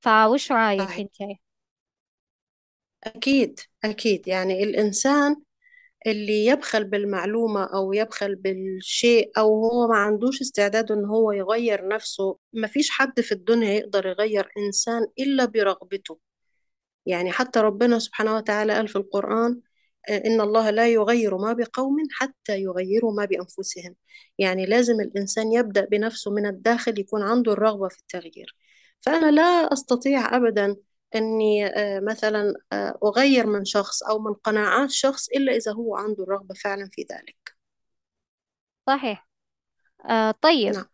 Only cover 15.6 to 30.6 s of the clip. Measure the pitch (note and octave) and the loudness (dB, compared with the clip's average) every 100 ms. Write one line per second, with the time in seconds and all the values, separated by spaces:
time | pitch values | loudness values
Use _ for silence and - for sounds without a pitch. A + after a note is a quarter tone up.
15.6 | G3 F#3+ F#3 G3 - D#3+ _ _ _ _ | 0 -2 -6 -12 -12 -20 _ _ _ _
16.6 | _ _ _ _ - F3 F3+ E3+ B3+ A#3+ | _ _ _ _ -4 -2 -2 -2 0 2
17.6 | G#3+ G3+ A#3+ A#3 A#3 - A3 A3 A3 G#3 | 2 2 2 2 0 -4 -2 -2 -2 -2
18.6 | G#3+ G#3 A3 G3+ G3 G3+ G3 A3 A#3 B3 | 0 0 -2 -4 -4 -4 -2 0 0 -2
19.6 | _ _ _ _ - G#3 A3 A3+ G#3 G#3+ | _ _ _ _ -6 -4 0 2 2 2
20.6 | A3 G#3+ A#3 A3+ G#3 A#3+ A3 F#3 G#3 A#3 | 2 2 4 4 4 2 2 -2 -2 -2
21.6 | A#3 - C4+ C#4+ D4+ - C4+ - - G3+ | -4 -4 -2 -2 -2 -4 -6 -6 -6 -4
22.6 | F#3+ F3+ F#3 G#3 A3+ G#3 G3+ F#3 F3+ - | -4 -4 0 0 0 -2 -2 -2 -4 -10
23.6 | F#3+ - F3 F3+ _ - - _ G3 F#3 | -8 -8 -12 -18 _ -20 -20 _ -2 0
24.6 | F#3 A3+ A#3+ A3+ G#3 G3 G3 - A3 A3+ | 2 2 4 2 0 -4 -4 -2 0 0
25.6 | A#3 G3+ G3 G3+ A3 A3+ - G3+ G#3 F#3+ | 2 0 0 0 -2 -4 -6 -2 -4 -2
26.6 | A3+ A#3 A#3 G#3 G3 G#3+ G3+ A#3+ A#3 G3+ | 0 0 0 -4 -4 -4 0 0 2 2
27.6 | G#3+ G#3 G3 - _ F#3 E3 - - - | 0 0 -6 -8 _ -12 -12 -20 -20 -20
28.6 | _ _ _ _ - D#4+ D#4+ D4 E4+ F4 | _ _ _ _ -2 2 4 6 6 4
29.6 | D#4 C#4 - B3 C4+ C#4 A3 B3+ A#3+ G#3 | 2 0 0 0 2 0 2 2 2 2